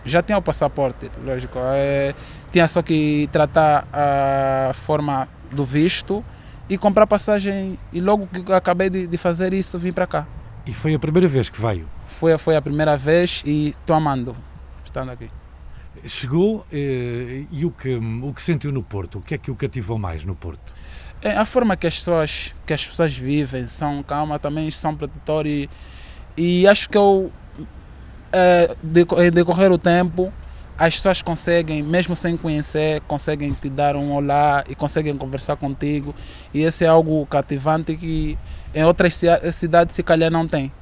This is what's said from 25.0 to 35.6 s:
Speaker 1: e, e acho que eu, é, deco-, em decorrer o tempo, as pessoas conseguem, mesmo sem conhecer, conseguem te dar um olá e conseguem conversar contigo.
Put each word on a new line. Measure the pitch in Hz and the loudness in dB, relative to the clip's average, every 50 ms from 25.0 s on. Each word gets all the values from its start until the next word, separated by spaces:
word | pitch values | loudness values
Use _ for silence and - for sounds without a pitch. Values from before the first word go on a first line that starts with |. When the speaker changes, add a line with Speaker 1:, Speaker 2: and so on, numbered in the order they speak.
| 156 139 - 143 - - 156 156 151 151 147 147 143 143 - - - - - - - - - - - - - - | -8 -10 -10 -10 -4 -2 -2 0 0 0 -2 -2 -4 -6 -10 -18 -18 -18 -18 -18 -18 -18 -18 -18 -18 -14 -4 0
Speaker 1:
e, | 165 175 175 180 | 2 4 4 8
e | 180 196 | 8 8
acho | 208 - - - | 8 6 2 0
que | - 208 | 2 4
eu, | 202 202 196 190 190 - - - - - - - - - - - - - - - - - - - - - | 6 6 6 4 2 -2 -8 -14 -20 -20 -16 -16 -16 -16 -16 -20 -20 -20 -20 -20 -20 -18 -18 -20 -10 -2
é, | - 185 180 180 180 175 170 165 120 - | 2 4 6 8 8 8 6 4 2 -4
deco-, | - 160 160 170 175 165 190 - | -6 2 6 6 6 6 6 4
em | 175 175 | 6 6
decorrer | 165 175 175 170 175 175 196 190 180 | 6 4 4 4 4 4 6 6 6
o | 170 | 4
tempo, | - 180 170 175 180 180 160 175 185 185 - - - - - - - - - - | 4 4 4 4 2 0 0 -2 -2 -2 -4 -12 -16 -16 -16 -16 -18 -16 -2 2
as | 165 165 156 | 2 2 2
pessoas | - - 196 180 - | 2 2 0 0 0
conseguem, | - - 170 156 - - 170 170 165 156 156 151 147 | -2 -4 -4 -4 0 2 2 2 2 0 -4 -4 -2
mesmo | 147 165 180 180 175 175 | 0 0 0 0 0 -4
sem | - - 175 170 160 | -4 -2 -2 -2 -2
conhecer, | - 165 151 151 147 - - 156 151 156 156 151 | -2 -2 -2 -2 -4 -2 -2 0 0 0 0 -2
conseguem | - - 151 147 - - 156 147 147 143 | -4 -6 -6 -4 -2 -4 -4 -2 -2 -4
te | 135 - - 143 | -4 -4 -6 -6
dar | 135 139 147 143 143 143 | -2 0 0 2 2 0
um | 143 143 143 | -2 -2 -2
olá | 143 143 143 143 147 147 147 143 143 139 - | -2 0 2 2 4 4 4 4 2 0 -4
e | 131 | -6
conseguem | - - 143 - 160 156 151 143 135 | -4 -4 -2 -2 -2 -2 -2 -4 -4
conversar | 135 131 135 139 - - 147 | -6 -6 -8 -8 -4 -4 -4
contigo. | 143 | -4